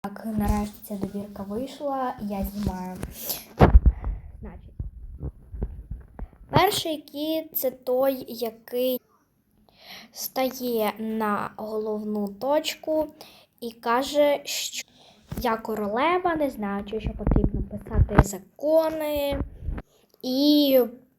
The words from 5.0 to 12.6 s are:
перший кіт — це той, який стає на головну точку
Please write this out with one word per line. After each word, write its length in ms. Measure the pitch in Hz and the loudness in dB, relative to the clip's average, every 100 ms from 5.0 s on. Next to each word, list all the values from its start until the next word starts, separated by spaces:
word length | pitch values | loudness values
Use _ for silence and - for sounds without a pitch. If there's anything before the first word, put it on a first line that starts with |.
| - - - - - - - - - - - - - - - | -18 -12 -12 -14 -18 -8 -8 -8 -12 -12 -12 -14 -14 -14 0
перший 480 | 294 370 403 339 302 | 4 4 2 -2 -6
кіт — 540 | - 285 311 320 311 - | -6 -6 -2 -2 -4 -4
це 140 | 262 | -4
той, 540 | 254 - 254 269 262 - | -4 -2 2 2 0 -6
який 760 | 233 226 220 - 247 254 254 _ _ _ _ _ _ _ _ - - - | -6 -8 -8 -8 -2 0 -2 _ _ _ _ _ _ _ _ -20 -20 -18
стає 840 | - - 262 262 262 247 233 208 - | -12 -8 -2 -2 -2 -4 0 -2 -2
на 500 | 220 220 214 202 - - | -4 -2 0 -2 -4 -8
головну 720 | 214 214 214 214 214 208 202 | -6 -4 -4 -4 -2 -2 -4
точку 800 | 202 262 294 | -4 0 2